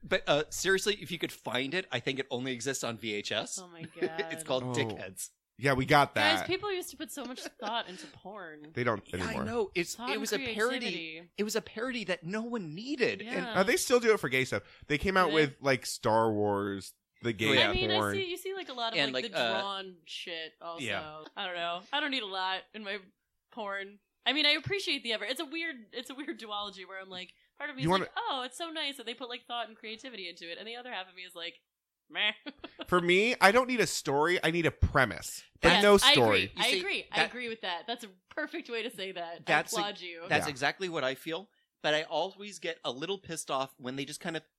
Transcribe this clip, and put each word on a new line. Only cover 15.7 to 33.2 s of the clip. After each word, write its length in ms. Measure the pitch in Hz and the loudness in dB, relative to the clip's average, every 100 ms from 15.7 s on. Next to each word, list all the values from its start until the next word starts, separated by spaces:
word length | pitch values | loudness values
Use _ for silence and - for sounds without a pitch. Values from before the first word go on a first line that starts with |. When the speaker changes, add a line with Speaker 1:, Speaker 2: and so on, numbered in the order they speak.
| 131 - | 2 0
Speaker 3:
Star 440 | - 117 110 113 | -2 4 6 6
Wars, 600 | 107 104 101 101 98 92 - _ _ | 4 2 2 0 -4 -8 -18 _ _
the 100 | 117 | -4
gay 220 | 107 110 | 0 4
Speaker 1:
Yeah. 160 | 131 110 | 6 6
Speaker 2:
I 20 | |
mean, 180 | 101 - | 4 2
Speaker 3:
porn. 260 | - - - | 2 2 0
Speaker 2:
I 40 | |
see, 80 | 381 | -2
you 60 | 359 | -6
see, 180 | 381 | -8
like, 140 | 381 339 | -8 -10
a 40 | |
lot 180 | 254 233 | -6 -4
of, 40 | 190 | 0
Speaker 1:
And, 140 | 139 | 0
Speaker 2:
like, 120 | 127 | 0
Speaker 1:
like, 80 | 226 | -2
Speaker 2:
the 60 | 175 | 0
Speaker 1:
uh, 220 | 120 113 | 0 0
Speaker 2:
drawn 340 | 196 196 190 180 | -2 -6 -8 -14
shit 480 | 151 - - 165 160 _ | -14 -12 -10 -8 -10 _
also. 240 | 170 170 | -14 -8
Speaker 1:
Yeah. 380 | 123 101 92 156 156 - | -4 -4 -6 -14 -14 -8
Speaker 2:
I 100 | 196 | -6
don't 80 | 175 | -4
know. 240 | 170 175 196 | -4 -6 -4
I 80 | 285 | -4
don't 100 | 302 | -2
need 140 | 262 | -4
a 20 | 214 | -4
lot 360 | 190 185 190 - | -4 -2 -4 -6
in 80 | 220 | -14
my 160 | 208 202 190 _ _ _ _ | -10 -10 -10 _ _ _ _
porn. 460 | - 208 196 196 202 _ _ - | -10 -8 -6 -8 -16 _ _ 0
I 60 | |
mean, 140 | 269 294 | 2 4
I 40 | |
appreciate 520 | 302 302 392 381 262 | 2 2 -4 -2 -2
the 100 | 220 | -2
effort. 140 | 220 202 | -4 -2
It's 100 | - | -6
a 40 | |
weird, 320 | 311 320 330 269 208 | -4 -4 -6 -8 -12
it's 180 | - 247 | -12 -10
a 40 | |
weird 260 | 269 294 233 | -10 -10 -10
duology 460 | 220 208 208 190 185 | -8 -8 -8 -10 -14
where 140 | 190 | -14
I'm 80 | 190 | -12
like, 260 | 185 180 - _ _ | -12 -12 -16 _ _
part 120 | 294 | -10
of 60 | 262 | -2
me 60 | |
Speaker 3:
You 60 | 285 | 2
Speaker 2:
is 20 | |
Speaker 3:
wanna 140 | 370 | 2
Speaker 2:
like, 80 | 359 - | 2 -4
"Oh, 260 | 466 277 247 | -4 -4 -6
it's 100 | - | -8
so 140 | 339 | -10
nice 260 | 320 294 277 | -6 -6 -6
that 60 | 226 | -10
they 80 | |
put, 140 | 240 247 | -10 -8
like, 180 | 240 _ | -10 _
thought 200 | 240 220 | -6 -6
and 80 | 220 | -10
creativity 520 | 220 220 269 226 180 | -12 -12 -12 -10 -10
into 220 | 175 170 | -10 -12
it." 80 | 170 | -10
And 80 | 208 | -10
the 100 | 240 | -10
other 160 | 247 | -8
half 160 | 214 185 | -8 -8
of 80 | 180 | -12
me 60 | |
is 120 | 180 | -14
like, 200 | 175 170 165 _ _ _ _ _ | -10 -10 -10 _ _ _ _ _
"Meh." 220 | 160 208 214 - | 0 0 0 -8
<laughs> 400 | - - - - | -14 -18 -14 2
Speaker 3:
For 140 | 180 | 2
me, 340 | 175 180 | 6 6